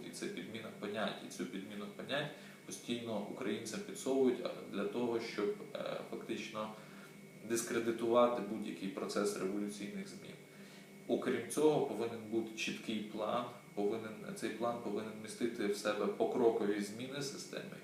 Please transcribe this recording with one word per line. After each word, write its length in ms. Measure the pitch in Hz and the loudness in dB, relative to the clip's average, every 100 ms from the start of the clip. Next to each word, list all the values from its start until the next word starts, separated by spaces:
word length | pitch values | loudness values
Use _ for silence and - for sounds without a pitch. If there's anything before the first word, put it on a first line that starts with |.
| - | -6
і 20 | |
це 160 | - 104 | -6 -6
підміна 440 | 110 101 113 107 98 | -4 -6 -8 -8 -6
понять. 340 | 101 107 98 - - | -4 0 0 -2 -6
І 40 | |
цю 140 | - 92 | -6 -4
підміну 400 | 95 104 104 104 - | -4 -6 -8 -8 -8
понять 360 | 101 135 151 - - - - | -4 -2 -2 -6 -14 -14 -12
постійно 640 | - - 120 113 104 101 | -8 -4 -2 -2 -2 -2
українцям 480 | - 107 104 - 101 101 | -2 0 0 -2 -4 -6
підсовують, 580 | 95 131 131 127 - - | -4 2 6 6 6 0
а, 40 | - - | -4 -4
для 100 | 98 101 | 0 0
того, 340 | 123 120 117 | 2 2 2
щоб, 360 | - - 104 104 - - | 0 0 0 0 -4 -4
е, 240 | - - - | -4 -4 -4
фактично 640 | 117 - 107 - 107 107 - - - - - - - 107 | -6 -4 -4 -4 -4 -4 -6 -12 -14 -16 -16 -16 -10 -2
дискредитувати 920 | 117 - 120 113 117 117 120 120 - 101 | 0 2 2 2 2 6 8 8 6 0
будь-який 400 | 107 104 - 95 | -2 -2 -2 -4
процес 480 | - 101 - 104 - | -2 0 2 2 2
революційних 680 | 95 101 208 - - 202 196 | 0 0 -2 -4 -6 -6 -8
змін. 280 | - - - - - - - - - - | -10 -12 -14 -16 -18 -16 -16 -18 -10 0
Окрім 420 | 123 - - - | 2 2 0 0
цього, 360 | 143 151 143 - | 6 8 8 4
повинен 360 | 107 117 113 107 | 0 -2 -4 -2
бути 260 | 113 - - | 0 0 -2
чіткий 420 | - 101 - 107 | -4 -2 -2 -4
план, 460 | 104 107 107 120 120 - - | -2 -2 0 0 -2 -6 -8
повинен, 420 | - 101 113 107 107 98 - | 0 2 2 -2 -8 -8 -4
цей 140 | 110 | -4
план 260 | 104 117 120 | 0 0 0
повинен 300 | 107 101 110 107 | -2 -2 -2 -6
містити 440 | 107 - 120 - 101 | -8 0 0 2 2
в 100 | 101 | 2
себе 280 | 107 104 101 | 2 2 2
покрокові 760 | - - 127 117 113 101 104 | 4 4 6 6 6 4 4
зміни 400 | 101 110 131 143 | 0 -4 -6 -4
системи, 560 | 135 - - - - - | -4 -6 -6 -6 -6 -10